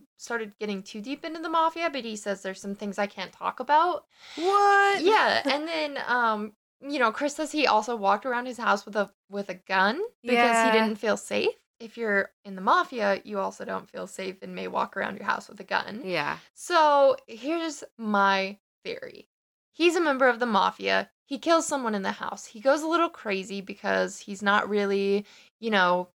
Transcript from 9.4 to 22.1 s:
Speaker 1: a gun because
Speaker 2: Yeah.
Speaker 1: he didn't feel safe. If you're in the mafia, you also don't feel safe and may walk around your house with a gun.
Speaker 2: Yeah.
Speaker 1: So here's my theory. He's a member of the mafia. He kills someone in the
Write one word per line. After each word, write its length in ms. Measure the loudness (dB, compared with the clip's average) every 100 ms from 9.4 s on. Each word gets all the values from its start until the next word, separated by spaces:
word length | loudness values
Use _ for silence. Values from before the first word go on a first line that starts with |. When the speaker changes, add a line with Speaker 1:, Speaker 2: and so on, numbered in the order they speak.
| -8
Speaker 1:
a 40 | -10
gun 460 | -2 2 2 2 -6 _
because 100 | 0
Speaker 2:
Yeah. 380 | 2 4 4 4
Speaker 1:
he 80 | 4
didn't 180 | 2 0
feel 200 | -2 -2
safe. 360 | -2 -2 -2 -4 _ -20
If 180 | -16 -6
you're 340 | 0 0 0 _ -16
in 100 | -4
the 60 |
mafia, 600 | 2 2 0 -2 0 0 -4
you 140 | -6
also 260 | -6 -6 -8
don't 240 | -8 -10
feel 180 | -12 -12
safe 340 | -10 -10 -10
and 140 | -12 -10
may 120 | -6
walk 260 | -4 -4 -4
around 220 | -6 -6
your 80 | -6
house 240 | -6 -6
with 100 | -16
a 40 | -4
gun. 360 | -4 -4 -10 -4
Speaker 2:
Yeah. 320 | -4 -2 -6 -12
Speaker 1:
So 640 | -14 0 4 6 6 6 4 -4
here's 560 | -8 -4 -4 -4 -8 -16 -10
my 600 | -2 2 4 2 -2 -8 _ _ -12
theory. 420 | -12 -12 -18 -20 _ _ _ _
He's 220 | 0 2 4
a 60 |
member 260 | 2 4 2
of 120 | 2
the 60 | 0
mafia. 640 | 2 0 -2 0 0 -2 _ -10
He 140 | -4
kills 260 | 2 2 2
someone 300 | -2 -2 -2
in 60 |
the 100 | -4